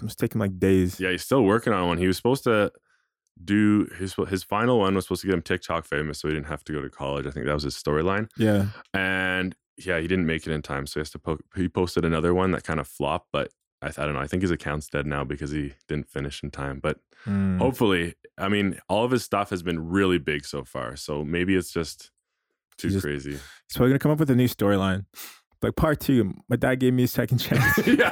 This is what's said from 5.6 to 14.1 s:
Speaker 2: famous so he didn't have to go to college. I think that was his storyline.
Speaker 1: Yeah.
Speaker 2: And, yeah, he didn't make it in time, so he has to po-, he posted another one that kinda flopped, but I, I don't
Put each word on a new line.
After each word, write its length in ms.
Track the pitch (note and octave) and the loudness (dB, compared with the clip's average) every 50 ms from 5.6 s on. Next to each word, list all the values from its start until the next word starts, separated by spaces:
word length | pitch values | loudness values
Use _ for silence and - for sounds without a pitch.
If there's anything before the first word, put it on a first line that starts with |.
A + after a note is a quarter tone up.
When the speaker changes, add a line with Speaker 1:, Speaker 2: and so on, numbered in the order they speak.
| - - F2 E2 D#2+ | -4 -4 -4 -6 -4
Speaker 2:
famous 340 | - - C#2+ D2+ D2+ C#2+ - | -4 -4 -4 -4 -4 -6 -6
so 80 | - D2+ | -4 -4
he 60 | D2+ | -2
didn't 140 | D#2 C#2+ D2+ | -4 -4 -6
have 160 | D#2 D2 - | -10 -10 -8
to 80 | - D#2 | -8 -8
go 80 | D2 | -6
to 80 | C2+ C2+ | -6 -8
college. 360 | - - C#2 C#2 C#2 C#2+ C2 | -10 -8 -6 -6 -4 -4 -6
I 60 | C#2+ | -6
think 140 | - C#2 B1 | -8 -6 -4
that 80 | C2+ D2 | -2 -2
was 100 | D2 C#2+ | -2 -2
his 120 | C#2+ C2+ | -4 -6
storyline. 520 | - - D#2 D2 D2+ D#2+ F2+ F#2+ G2+ A2 A2 _ - | -4 -2 0 0 2 2 0 0 -2 -2 -4 _ 0
Speaker 1:
Yeah. 300 | A2+ A2 G#2 G2+ G2 G2+ - - - _ - | 2 4 4 4 2 0 -4 -8 -10 _ -2
Speaker 2:
And, 640 | G2 F#2+ F#2+ F#2+ F#2+ F#2 F#2 F#2 F#2 F#2 F#2 - - _ _ _ - | 0 0 0 0 0 0 0 0 0 -2 -2 -4 -8 _ _ _ -10
yeah, 220 | - F#2+ F2+ E2 | -4 -2 -2 -2
he 60 | E2 E2 | 0 0
didn't 180 | F#2+ F#2 F2 | 0 2 2
make 200 | D#2+ D#2+ D#2+ - | 2 0 -2 -2
it 60 | E2 | -2
in 100 | D#2+ D2+ | -4 -4
time, 240 | D2 - C#2+ C#2 C#2 C#2+ | -4 -4 -6 -6 -6 -6
so 120 | - D2+ | -6 -6
he 20 | |
has 100 | D#2 D2+ | -6 -6
to 80 | - - | -8 -10
po-, 200 | - F2 D#2+ D2+ - _ - | -6 -6 -6 -6 -8 _ -4
he 140 | F#2+ F2+ F2 | -4 -4 -2
posted 340 | - F#2+ F#2 F2 - - E2+ | 0 0 0 0 0 0 0
another 300 | E2 E2 D#2+ D#2 E2+ F2+ | 2 2 2 2 2 2
one 180 | F2+ F#2 F#2+ | 2 2 2
that 120 | F2 D2 - | 0 0 -2
kinda 180 | - E2 D#2 C#2+ | -4 -4 -4 -4
flopped, 460 | - - - C#2+ C#2 D#2 F2+ - _ | -6 -6 -6 -4 -2 -2 -4 -4 _
but 180 | - C#2+ C2+ - - _ _ _ _ _ | -4 -4 -4 -4 -8 _ _ _ _ _
I, 60 | - D2 | -10 -10
I 180 | D2 - D2+ | -6 -4 -4
don't 80 | D2+ | -4